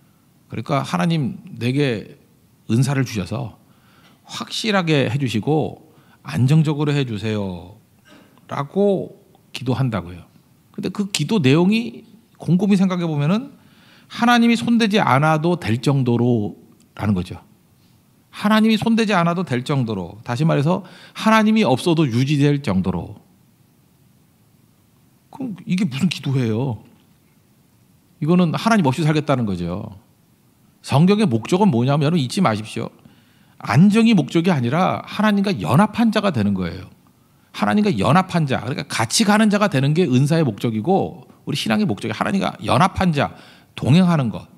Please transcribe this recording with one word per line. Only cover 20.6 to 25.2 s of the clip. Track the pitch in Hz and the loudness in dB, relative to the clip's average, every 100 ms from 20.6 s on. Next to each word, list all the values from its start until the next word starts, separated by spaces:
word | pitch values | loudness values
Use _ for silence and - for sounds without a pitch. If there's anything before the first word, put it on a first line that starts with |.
| 143 190 - - - | 0 -2 -4 -18 -20
하나님이 | - 220 220 214 220 | -4 2 4 4 2
없어도 | 196 127 180 160 151 | 2 0 2 2 2
유지될 | 117 135 147 143 143 | 0 0 2 2 0
정도로. | 139 92 92 87 85 104 - _ _ _ _ _ _ _ _ _ _ _ _ _ _ _ _ _ _ _ | 0 -2 -2 -4 -8 -14 -20 _ _ _ _ _ _ _ _ _ _ _ _ _ _ _ _ _ _ _